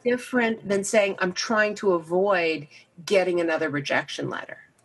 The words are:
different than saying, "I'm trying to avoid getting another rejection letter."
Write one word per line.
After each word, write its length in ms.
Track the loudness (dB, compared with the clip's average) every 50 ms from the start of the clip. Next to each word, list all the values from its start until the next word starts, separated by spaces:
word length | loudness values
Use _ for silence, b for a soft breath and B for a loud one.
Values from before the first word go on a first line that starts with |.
| -2
different 640 | -2 -2 -2 -4 -2 0 0 2 0 -2 -4 -2
than 160 | -2 -2 -2 0
saying, 320 | 2 2 2 2 2 0 -2
"I'm 140 | -2 -2 -2
trying 420 | -4 -2 0 2 2 2 0 0
to 180 | 0 0 2 2
avoid 720 | 2 0 0 0 2 4 4 2 2 2 0 -2 -2 -8 B B B B B _ -14 -4
getting 340 | 2 2 2 4 2 0 0
another 300 | 0 0 0 0 0 -2
rejection 600 | -2 -4 -2 0 -2 -2 -2 -4 -8 -8 -6 -6
letter." 280 | -6 -8 -10 -12 -18 -20 -20 _ _ _